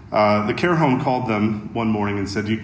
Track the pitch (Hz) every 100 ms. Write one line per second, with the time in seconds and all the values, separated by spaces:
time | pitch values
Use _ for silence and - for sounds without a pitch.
0 | - 107 104 104 104 113 175 165 143 127
1 | 135 127 117 104 110 107 - 113 110 107
2 | 101 101 98 110 104 110